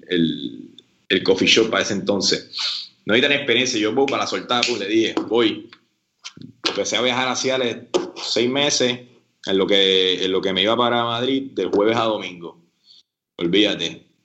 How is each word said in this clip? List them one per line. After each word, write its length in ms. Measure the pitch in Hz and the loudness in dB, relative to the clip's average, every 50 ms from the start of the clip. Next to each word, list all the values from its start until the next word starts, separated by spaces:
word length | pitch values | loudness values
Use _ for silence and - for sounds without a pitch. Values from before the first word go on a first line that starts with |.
| - | -6
el, 640 | - 90 85 82 78 73 71 67 58 57 50 50 - - - _ _ _ _ _ - | -2 0 2 2 2 0 -4 -8 -10 -12 -14 -16 -18 -20 -20 _ _ _ _ _ -2
el 140 | 95 90 - | -2 2 2
coffee 240 | 95 92 92 90 | 2 2 2 2
shop 220 | - - 117 110 - | 4 4 4 4 4
para 140 | 101 95 92 | 2 0 0
ese 100 | - 101 | 0 -4
entonces. 1000 | 95 85 101 101 95 87 - - - - - - - - - - - - - _ _ _ | -2 0 0 0 0 0 0 0 -2 -4 -8 -8 -6 -6 -6 -6 -8 -12 -14 _ _ _
"No 80 | 104 107 | 2 2
necesito 160 | 127 143 143 | 4 4 4
ni 60 | 143 | 2
experiencia". 440 | - - 139 131 123 131 123 127 107 | 0 2 2 2 2 2 0 0 0
Yo 140 | 107 107 123 | 0 0 2
voy 140 | 175 175 | 2 2
para 160 | - 117 107 101 | 2 0 -2 -2
la 40 | |
soltada, 340 | - 104 95 90 - 123 120 | -2 -4 -4 -2 -2 0 0
pues, 160 | 120 120 120 | 0 0 -2
le 100 | 101 98 | -4 -2
dije, 280 | 101 113 113 107 90 - - 95 | 0 2 2 2 2 -2 -4 -2
"Voy". 420 | 95 110 120 113 104 87 80 - - - - _ _ _ _ _ _ _ _ - - - - - - - _ - | 0 2 2 2 2 0 -4 -10 -16 -20 -20 _ _ _ _ _ _ _ _ -20 -20 -18 -16 -18 -20 -16 _ -6
Empecé 300 | - - 101 101 - 104 | -4 -2 -2 -2 -2 -2
a 40 | 107 | 0
viajar 280 | 123 127 120 127 127 127 | 0 0 0 0 -2 -2
hacia 280 | 120 120 131 127 131 | -2 -2 -2 -2 -2
Ciales 200 | 127 123 117 113 120 - - - - - - - | 0 -2 -4 -4 -6 -8 -6 -4 -4 -4 -6 -10
seis 340 | - - - - 110 120 127 | -12 -8 -4 -2 0 0 0
meses, 500 | 135 143 143 147 - - 127 120 120 123 - - - _ _ _ _ _ - | 0 0 0 0 2 0 0 0 -2 -4 -10 -18 -20 _ _ _ _ _ -4
en 120 | - 98 | -2 0
lo 80 | 95 95 | 0 2
que, 600 | 87 101 98 95 95 95 95 92 92 90 90 95 | 4 4 4 4 4 4 4 2 2 0 0 -2
en 60 | 92 | -2
lo 100 | 92 92 | 0 0
que 100 | 92 95 | 0 0
me 120 | 95 92 98 | 0 0 2
iba 120 | 110 117 | 2 2
para 280 | 120 120 120 120 120 117 | 2 2 2 2 0 0
Madrid, 480 | 117 117 120 127 131 135 135 - - - | -2 -2 -2 -2 -2 -2 -2 -4 -6 -4
de 120 | 104 92 | -4 -2
jueves 300 | 85 95 101 101 113 117 | 0 0 2 2 2 2
a 80 | 117 113 | 0 0
domingo. 580 | 110 107 101 95 92 90 87 85 80 82 _ _ _ _ _ _ _ - - _ _ _ _ _ _ _ | 0 -2 -4 -6 -10 -12 -14 -14 -16 -16 _ _ _ _ _ _ _ -20 -20 _ _ _ _ _ _ _
Olvídate. 680 | - 87 85 95 101 104 98 90 82 87 80 82 - - _ _ _ | -4 -2 2 4 4 4 4 2 -2 -4 -6 -8 -12 -18 _ _ _